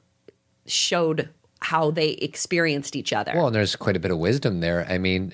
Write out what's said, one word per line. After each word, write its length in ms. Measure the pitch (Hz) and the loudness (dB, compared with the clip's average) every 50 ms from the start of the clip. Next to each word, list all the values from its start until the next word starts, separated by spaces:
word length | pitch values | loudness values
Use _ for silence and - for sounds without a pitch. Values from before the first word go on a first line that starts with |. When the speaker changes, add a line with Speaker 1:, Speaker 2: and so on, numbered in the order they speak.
| _ _ _ _ _ - - _ _ _ _ _ _ | _ _ _ _ _ -20 -20 _ _ _ _ _ _
Speaker 1:
showed 600 | - - - - - 190 175 170 160 156 156 - - - _ _ _ _ _ | -6 -2 -2 0 0 2 2 2 2 2 0 -2 -4 -8 _ _ _ _ _
how 300 | - - 165 160 160 151 156 | -4 -2 0 2 2 2 2
they 160 | 170 156 156 - | 2 2 0 0
experienced 840 | - - 147 - - - - 185 170 170 160 147 143 139 - - | -2 -6 -6 -4 -6 -4 -2 0 2 2 2 0 0 -2 -4 -6
each 160 | 139 - - 127 | -6 -4 -2 -2
other. 200 | 104 104 - - | -2 -2 -2 0
Speaker 2:
Well, 100 | 170 165 131 | 2 2 2
and 60 | 113 | 4
there's 220 | 110 104 90 - | 2 2 2 0
quite 200 | - - 104 98 | -2 0 0 0
a 40 | 90 | 0
bit 100 | 80 92 | 0 0
of 80 | 90 80 | 0 0
wisdom 420 | 80 92 123 139 135 131 98 87 | 2 2 2 2 0 0 0 0
there. 240 | 82 85 87 87 85 - | 0 0 0 0 -2 -2
I 100 | 92 90 | -2 0
mean, 340 | 92 92 92 92 95 92 | 0 0 0 0 -2 -4